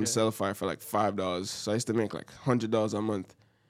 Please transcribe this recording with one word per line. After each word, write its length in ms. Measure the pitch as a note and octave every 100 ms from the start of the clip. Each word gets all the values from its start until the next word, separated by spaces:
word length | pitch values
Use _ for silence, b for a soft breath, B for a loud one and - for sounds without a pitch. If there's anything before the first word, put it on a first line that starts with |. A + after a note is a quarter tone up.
Sellfy 520 | G#2+ A2+ A2 G#2 G2 G2+
for, 80 |
like, 160 | F#2+ D2+
five 360 | - G#2 G#2 G2+
dollars. 340 | F#2 F2+ G2
So 220 | - G#2+
I 20 |
used 120 | A2 A#2+
to 40 |
make, 220 | A2+ G#2+
like, 180 | - -
hundred 380 | - C3+ B2 A2
dollars 240 | A2 G#2+
a 80 | G#2
month 320 | A2 G2+ - - _ _